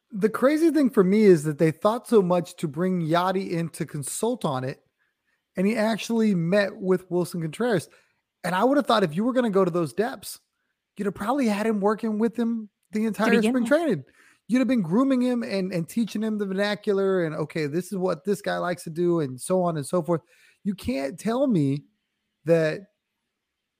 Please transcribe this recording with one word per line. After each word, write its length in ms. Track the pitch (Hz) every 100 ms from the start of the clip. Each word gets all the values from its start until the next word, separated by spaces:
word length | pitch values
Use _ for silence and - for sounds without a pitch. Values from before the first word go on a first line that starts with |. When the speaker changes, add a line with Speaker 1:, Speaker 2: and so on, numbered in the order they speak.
| _
Speaker 1:
The 180 | 202 214
crazy 420 | - 254 302 330
thing 180 | 302 262
for 140 | -
me 220 | 185 208 214
is 180 | 170
that 160 | 151 147
they 100 | 160
thought 380 | 147 208 240 -
so 160 | 226
much 320 | 180 180 170 -
to 120 | 165
bring 400 | 135 185 185 156
Yadi 440 | 165 180 190 190
in 180 | 170 170
to 160 | - 143
consult 580 | 147 135 - 226 254 165
on 180 | 131
it, 180 | 131 147 _ _ _ _ _ _ _ -
and 120 | 196
he 80 | 233
actually 580 | 214 214 - 233 220
met 420 | 180 165 208 196 214
with 340 | 185 185 -
Wilson 300 | 175 170 180
Contreras. 460 | 160 - 240 190 - _ _ _ _ _
And 120 | 175 185
I 80 |
would 140 | 240 294
have 100 | -
thought 160 | 220
if 120 | 185 156
you 80 |
were 100 | 233
gonna 180 | 254 233
go 120 | 196
to 80 | 180
those 220 | 175 156
depths, 460 | - 233 - - - _ _ _ _ _ -
you'd 80 | 202
have 80 |
probably 340 | - 202 285 233
had 200 | 202 220
him 120 | 214
working 380 | 196 214 226 208
with 180 | 226 226
him 320 | 233 233 214 _ _
the 140 | 214 220
entire 240 | 196 220
Speaker 2:
begin 220 | 233 214
Speaker 1:
spring 120 | 254
Speaker 2:
with. 60 | 226
Speaker 1:
training. 340 | 294 330 170 - _ _ _ -
You'd 120 | 247
have 80 | 247
been 160 | 254
grooming 380 | 160 202 277 262
him 200 | 247 240
and, 320 | 233 196 185
and 160 | 180 165
teaching 320 | - 214 208
him 160 | 220 214
the 80 | 202
vernacular 800 | 190 202 208 214 196 196 190 160
and, 80 | 160
"Okay, 300 | 156 165 151
this 260 | 160 180
is 60 | 196
what 260 | 180 165 -
this 160 | 196
guy 160 | 185 175
likes 260 | 175 175
to 80 | -
do," 300 | 160 175 170
and 200 | 139 127
so 220 | - 185
on 140 | 175 160
and 80 | 131
so 180 | 180
forth. 180 | 160 165 _ _ _ _
You 120 | 202 190
can't 440 | - 269 269 180
tell 280 | 202 240 277
me 360 | 190 139 147 - _ _ _ _ _
that, 380 | 151 165 156 160 190 _ _ _ _ _ _ _ _ _